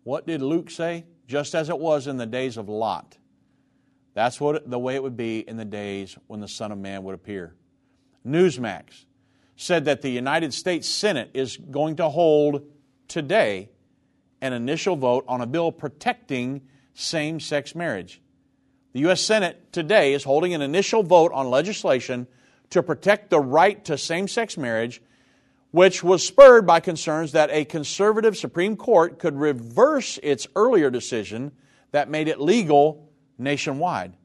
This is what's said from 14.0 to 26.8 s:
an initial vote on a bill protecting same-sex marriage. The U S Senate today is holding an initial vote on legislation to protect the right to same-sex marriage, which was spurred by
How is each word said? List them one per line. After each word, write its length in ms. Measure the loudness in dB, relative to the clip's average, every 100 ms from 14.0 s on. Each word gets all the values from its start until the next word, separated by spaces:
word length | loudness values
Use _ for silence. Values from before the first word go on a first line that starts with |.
| _ _ _ _
an 100 | -8
initial 460 | -6 -6 -4 -4 -2
vote 260 | 0 0 -2
on 100 | -8
a 60 | -4
bill 260 | -4 -4
protecting 880 | -6 -14 _ -6 -6 _ -6 -6 -10 _ _ _
same-sex 800 | -12 -6 -4 -4 -8 -6 -6 -6
marriage. 480 | -8 -6 -6 -10 -20 _ _ _ _ _ _ _
The 100 | -2
U 100 | 0
S 100 | 0
Senate 500 | 0 0 0 -6 _
today 420 | -8 2 4 4
is 120 | 0 0
holding 280 | 0 0
an 80 | -4
initial 420 | -2 -2 0 0
vote 280 | 6 6 6
on 180 | 0 0
legislation 760 | 0 0 -4 0 0 -2 -10 -10 _ _ _ _
to 120 | -2
protect 460 | 0 -2 0 0 2
the 100 | 2
right 420 | 4 4 4 2 -8
to 120 | -8
same-sex 600 | -4 -4 -4 -4 -6 -6
marriage, 440 | -4 -2 -4 -8 _ _ _ _ _ _ _
which 320 | 6 6 4
was 240 | 2 2 4
spurred 400 | 12 12 12 8
by 140 | 2